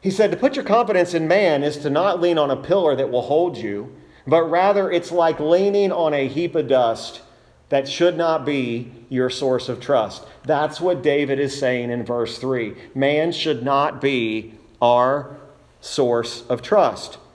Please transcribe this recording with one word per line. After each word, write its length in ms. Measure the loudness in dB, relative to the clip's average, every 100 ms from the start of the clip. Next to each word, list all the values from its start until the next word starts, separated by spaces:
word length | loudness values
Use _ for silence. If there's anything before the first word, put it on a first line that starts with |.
He 100 | -4
said, 180 | 2 2
"To 80 | 4
put 180 | 0 0
your 100 | 0
confidence 500 | 2 4 2 2 0
in 120 | 2
man 360 | 2 4 2
is 140 | 0 -2
to 120 | -2
not 320 | 0 2 2
lean 160 | 0 2
on 140 | 0
a 40 | -2
pillar 400 | 0 2 2 0
that 140 | 0
will 140 | -2
hold 340 | 0 0 0 -4
you, 340 | -8 -8 -10 -18 -20 -18 0
but 160 | 2
rather 480 | 2 2 4 2 2
it's 200 | -2 -2
like 280 | 0 2 2
leaning 520 | 2 4 4 2 0
on 220 | 0 0
a 140 | 0 -2
heap 260 | -2 -2
of 140 | -2 2
dust 540 | 2 2 0 -8 -16 -20 _ _ _ _
that 180 | -2 -2
should 280 | 0 0 2
not 300 | 0 0 -2
be 460 | -2 -2 -6 -8 -16 -8
your 220 | -2 -2
source 360 | 0 -2 -2 -2
of 120 | -10
trust." 440 | 0 0 0 -6 -20 -20 -2
That's 340 | 0 0 -2
what 220 | -2 0
David 380 | 2 0 0 -2
is 180 | -2 -2
saying 320 | -2 -2 -2
in 140 | -6
verse 340 | -4 -4 -4 -6
three. 380 | -4 -4 -4 -10 -12
Man 380 | -2 0 2 -2
should 320 | -2 -4 -2
not 360 | 0 0 0 -2
be 540 | -2 0 -2 -4 -8 -18 -20 _
our 580 | 2 4 4 0 -4 -16 -20 -20 _ _
source 600 | -12 -2 0 0 -2 -8 -6
of 120 | -6
trust. 560 | 2 2 4 0 -12 -18 -20